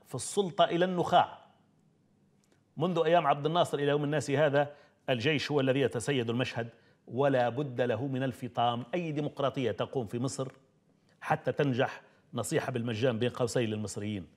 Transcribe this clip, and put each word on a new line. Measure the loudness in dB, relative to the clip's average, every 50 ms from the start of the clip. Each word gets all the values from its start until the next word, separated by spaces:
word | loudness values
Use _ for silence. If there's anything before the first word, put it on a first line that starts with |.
| _
في | -12 -10
السلطة | -10 -8 -4 -2 -2 -2 -2 2 2 2
إلى | 2 4 2 0
النخاع. | 0 0 -2 0 4 4 4 4 4 -2 -16 -20 -20 _ _ _ _ _ _ _ _ _ _ _ _ _ _ _ _ _ _ _ _ _ _ _ _ -6
منذ | -2 -2 0 2 2 4
أيام | 6 4 4 6
عبد | 4 2 2 2
الناصر | 0 2 2 2 2 0
إلى | 0 2
يوم | 2 2 2 2
الناس | 0 0 -2 0 0
هذا | 2 2 4 4 4 2 2 0 -4 -18 -20 _ _ _ -2 -2
الجيش | -2 0 2 0 0 0 -2 0
هو | 0 2
الذي | 2 2 2 2
يتسيد | 2 0 0 -2 -4 -2 -2 0 0 0
المشهد، | 0 -2 -2 -2 -4 -8 -8 -8 -10 _ _ _ _ _ _
ولا | -8 -2 0 2 2 4 4 2 2
بد | 0 -2 -6 -4 -2 -2
له | 0 0 0 -2 -2
من | -4 -4 -2 -4
الفطام. | -4 -4 -6 -10 -6 0 2 2 2 2 -2 -6 -4 -4
أي | -4 -4 -4
ديمقراطية | -4 -4 -4 -4 -4 -2 -2 -2 0 0 -2 -2
تقوم | 0 -2 -4 -4 -4 -4 -4
في | -4 -4 -4
مصر | -4 -4 -4 -4 -8 -8 -10 -18 _ _ _ _ _ _ _ _ _ _ _ -10
حتى | -2 -2 -2 0 0 -4
تنجح | 0 2 2 2 4 2 2 0 0 -8 -18 -20 _ _ _ -10 -8
نصيحة | -6 -4 -2 -2 -2 -2 -2
بالمجان | -4 -4 -4 -4 -2 0 0 0 0 2
بين | 0 -2
قوسين | 0 -2 -2 0 0 0 0 0
للمصريين، | -2 -4 -4 -6 -6 -6 -6 -4 -6 -6 -8 -10 _